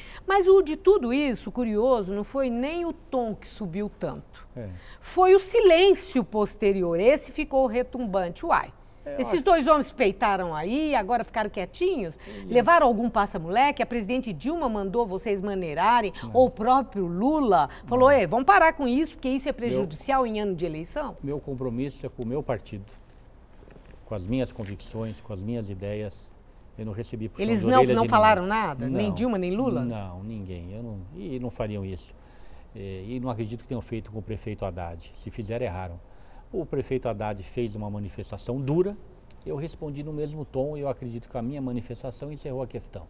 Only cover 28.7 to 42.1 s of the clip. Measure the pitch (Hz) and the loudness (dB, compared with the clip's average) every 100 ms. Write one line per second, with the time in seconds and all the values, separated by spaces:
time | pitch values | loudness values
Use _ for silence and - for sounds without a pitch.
28.7 | 135 123 180 208 165 247 202 180 196 262 | -4 -4 -2 -2 0 -2 0 -2 -2 0
29.7 | 180 123 110 95 90 104 113 95 90 85 | -2 -2 -6 -8 -10 -10 -10 -10 -10 -10
30.7 | 107 120 104 92 165 196 127 123 - 110 | -10 -10 -10 -12 -12 -8 -6 -6 -6 -6
31.7 | 104 95 90 - - - - - - - | -4 -6 -10 -14 -20 -20 -20 -18 -18 -18
32.7 | 110 98 95 98 127 127 110 110 117 - | -14 -12 -10 -8 -8 -6 -6 -6 -8 -8
33.7 | 123 - 113 110 107 101 107 - 104 98 | -8 -6 -10 -10 -12 -8 -8 -8 -8 -8
34.7 | 90 85 82 - - 101 - 104 117 120 | -6 -10 -12 -16 -16 -14 -12 -8 -4 -4
35.7 | 90 92 85 - - - - - 196 151 | -6 -10 -12 -18 -20 -20 -20 -12 -8 -6
36.7 | 143 127 131 123 107 107 101 95 - 117 | -4 -4 -4 -4 -4 -4 -6 -8 -6 -4
37.7 | 104 104 104 98 - 101 - - 127 135 | -4 -8 -6 -8 -10 -12 -12 -8 -6 0
38.7 | 160 185 202 - - - - - 147 160 | 0 0 -2 -14 -20 -20 -16 -10 -8 -8
39.7 | - 156 143 147 151 151 151 135 135 139 | -10 -12 -10 -8 -6 -6 -8 -8 -4 -4
40.7 | 151 139 - 123 117 - 127 117 143 131 | -4 -6 -6 -6 -10 -8 -6 -6 -6 -6
41.7 | 123 - 117 131 | -6 -8 -10 -12